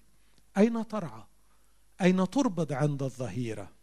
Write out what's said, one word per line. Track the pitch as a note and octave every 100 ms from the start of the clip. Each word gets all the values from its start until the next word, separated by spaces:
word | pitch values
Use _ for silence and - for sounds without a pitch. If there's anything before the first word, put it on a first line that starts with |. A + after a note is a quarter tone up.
| - _ _ _ _ G3
أين | A3+ A#3 A3
ترعى؟ | G#3+ D3 A2 G#2 _ _ _ _ _ _ -
أين | F3+ F#3 F#3
تربض | C#4 C4+ F3 D3
عند | C#3 D3+ C#3
الظهيرة؟" | C3+ - A#2+ A#2 A#2+ G#2 F#2+ -